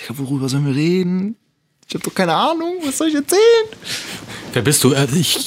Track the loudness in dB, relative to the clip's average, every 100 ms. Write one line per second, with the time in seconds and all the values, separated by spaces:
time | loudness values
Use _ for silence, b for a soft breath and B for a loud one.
0 | -10 -8 -6 -4 -2 0 0 0 2 2
1 | 0 -2 -2 -6 _ _ _ _ -10 -8
2 | -4 -2 0 2 0 0 -4 -6 -4 -2
3 | 0 0 0 4 6 6 2 -6 B B
4 | B B B B -4 0 2 4 4 4
5 | 2 2 0 0